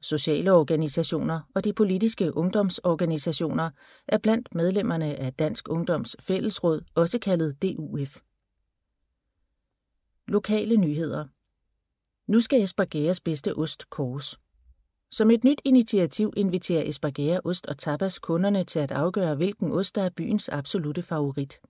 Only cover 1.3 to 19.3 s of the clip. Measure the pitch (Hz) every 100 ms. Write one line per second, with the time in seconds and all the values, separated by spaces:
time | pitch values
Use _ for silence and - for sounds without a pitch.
1.3 | 160 - 202 208 208 202 185 226 - 170
2.3 | - 180 214 196 - 180 160 165 156 170
3.3 | 156 165 165 160 - - - - 214 220
4.3 | 226 - 170 175 196 180 165 151 143 131
5.3 | - 156 - - 165 170 156 - - -
6.3 | 185 214 - 170 156 - - 170 240 202
7.3 | 175 156 139 185 - 151 147 139 - _
8.3 | _ _ _ _ _ _ _ _ _ _
9.3 | _ _ _ _ _ _ _ _ _ -
10.3 | 208 208 214 208 226 160 147 156 147 139
11.3 | _ _ _ _ _ _ _ _ _ -
12.3 | 214 233 269 190 - 185 156 151 180 175
13.3 | 147 202 - 156 - - - 127 139 -
14.3 | - _ _ _ _ _ _ _ - 220
15.3 | 226 254 294 285 254 226 202 170 - 214
16.3 | - 196 180 - 165 147 147 147 135 143
17.3 | 180 165 180 - 143 - 196 190 - -
18.3 | 165 196 202 175 160 139 135 170 175 151